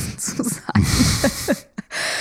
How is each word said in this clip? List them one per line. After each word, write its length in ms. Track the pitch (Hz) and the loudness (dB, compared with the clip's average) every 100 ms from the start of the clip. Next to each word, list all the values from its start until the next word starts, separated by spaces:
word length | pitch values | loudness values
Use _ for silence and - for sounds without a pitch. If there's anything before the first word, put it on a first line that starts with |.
<laughs> 140 | - - | -6 -6
zu 260 | - - | -6 -4
sein. 420 | 240 - - - - - 208 - 269 - - - | -4 -4 0 2 4 4 4 4 0 0 -2 -2
<laughs> 0 | - - - - - - | -4 -16 -10 -6 -4 -4